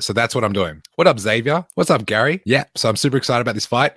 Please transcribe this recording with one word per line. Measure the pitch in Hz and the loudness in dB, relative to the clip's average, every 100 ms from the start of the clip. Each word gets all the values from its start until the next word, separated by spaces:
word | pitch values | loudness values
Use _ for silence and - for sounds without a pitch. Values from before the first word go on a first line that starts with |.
So | - | -4
that's | 104 117 | 0 0
what | 131 | 0
I'm | 110 | -2
doing. | 101 87 78 - - | 0 -4 -6 -12 2
What | 175 | 2
up, | 117 | 2
Xavier? | 101 113 120 160 175 | 0 0 0 -2 -4
What's | - 175 | -4 0
up, | 147 107 | 0 0
Gary? | 107 131 185 | 0 0 -2
Yeah, | 104 127 - | 0 0 0
so | - 117 | -4 -2
I'm | 104 | 0
super | 143 131 | 0 0
excited | - 120 | 0 0
about | 120 | 0
this | 104 - | -4 -2
fight. | 120 147 | 0 0